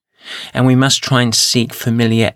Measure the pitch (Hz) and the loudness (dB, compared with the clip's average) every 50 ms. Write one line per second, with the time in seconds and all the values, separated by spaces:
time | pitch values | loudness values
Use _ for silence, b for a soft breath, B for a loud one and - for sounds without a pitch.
0 | _ _ B B B B B B B B B 123 127 127 127 127 131 139 - - | _ _ B B B B B B B B B 0 2 4 4 4 2 2 0 -2
1 | - - 135 123 123 117 113 - - - - 123 113 - - - - 123 113 117 | -2 0 0 0 0 0 0 0 0 0 0 0 -2 -2 -4 -6 -4 -2 0 0
2 | 117 113 113 113 110 - - | 0 2 2 2 0 0 -2